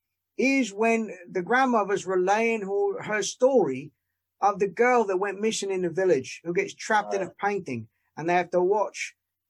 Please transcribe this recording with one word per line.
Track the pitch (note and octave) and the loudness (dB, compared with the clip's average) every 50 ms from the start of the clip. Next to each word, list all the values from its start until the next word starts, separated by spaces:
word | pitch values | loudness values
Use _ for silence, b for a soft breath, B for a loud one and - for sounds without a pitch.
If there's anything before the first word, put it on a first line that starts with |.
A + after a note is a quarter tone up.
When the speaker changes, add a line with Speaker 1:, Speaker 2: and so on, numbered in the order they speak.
| _ _ _ _ _ _ _ | _ _ _ _ _ _ _
Speaker 1:
is | - A#3 C4+ C4+ C4+ B3 G3 G3 | 0 0 2 2 2 0 -2 -2
when | G3+ A3+ A3+ A3+ A3+ A3 G3+ - F#3 F3 F3 | 0 2 2 2 0 -2 -4 -10 -14 -12 -8
the | F3 F#3 | -6 -4
grandmother's | F3 F3+ A#3+ C4 C4+ B3+ A#3 G#3+ G3+ F#3+ G3+ F#3 - | -2 0 2 2 4 4 2 2 2 0 -2 -2 -2
relaying | F3+ F#3+ F#3 F3+ F#3+ G3+ A3 A3+ A#3 A3+ G#3+ | -2 0 0 2 2 2 2 2 0 0 -2
her, | G3 F#3+ G3+ G3+ G3+ G3+ F#3+ - - | -4 -4 -2 0 0 -2 -2 -4 -6
her | G#3 G#3+ G#3 F#3+ | -4 -4 -4 -4
story | - - - B3 C4+ C#4 A#3 F3 C#3 C3 B2+ D3+ - - _ _ _ _ _ _ _ _ - | -4 0 2 2 4 6 4 4 2 0 -6 -8 -12 -18 _ _ _ _ _ _ _ _ 0
of | G3 G3+ G3+ F#3+ | 0 0 2 0
the | G#3 | -2
girl | G3 E3+ - A#3+ B3 B3+ A#3+ G#3+ | -2 0 2 2 4 4 4 2
that | G3 F#3 | 2 0
went | F3+ G3+ G3+ F#3+ G3 | 0 -2 -2 -2 -2
missing | G#3+ A3 G#3+ - G3+ G3 | -2 -2 -2 -2 -4 -4
in | F#3+ F#3 F#3 | -2 -2 -2
the | E3 | -2
village, | D3+ F3+ F#3+ F#3 D#3+ C3 A2+ - - - - | 0 0 2 4 4 2 0 -4 -12 -12 -8
who | E3+ F3 | -4 -2
gets | G3 F3+ - - | -2 -2 -4 -6
trapped | - - - A3 G#3 G3+ G#3 G#3 | -8 -4 0 0 0 0 0 -4
in | G3 | -4
a | F#3 | -6
Speaker 2:
Right. | F3 - | -6 -6
Speaker 1:
painting, | - G3+ G3+ G3+ G3 F3+ C#3 B2+ A#2 A2 - _ _ _ _ _ | -4 -4 -4 -2 -4 -6 -6 -8 -8 -10 -12 _ _ _ _ _
and | C#3 D#3 E3+ | -8 -4 0
they | F3 | 0
have | F3+ F3 F3 | 0 0 0
to | - F3 | 0 0
watch | F3+ F#3 G#3 G#3+ F#3+ - - - - - - _ _ _ _ _ _ | 2 2 2 0 0 -2 -6 -10 -12 -12 -14 _ _ _ _ _ _